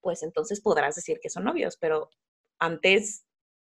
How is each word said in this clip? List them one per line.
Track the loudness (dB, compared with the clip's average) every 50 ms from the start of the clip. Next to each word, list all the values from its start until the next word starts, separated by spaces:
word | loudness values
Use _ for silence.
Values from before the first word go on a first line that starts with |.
pues, | -4 -4 -4 -4 -6
entonces | -4 -2 -4 -2 -2 -6 0
podrás | 2 2 4 4 2 2 -2
decir | -4 -4 -6 -6 -6
que | -6 -8
son | -8 -4 -2
novios, | -2 -2 0 -2 -4 -4 -4
pero | -2 0 0 0 -2 -6 _ _ _ _ _ _ _ _ _ _
antes, | -4 -2 -2 2 4 6 6 4 4 0 -6 -12 -18 _ _ _ _ _ _ _ _ _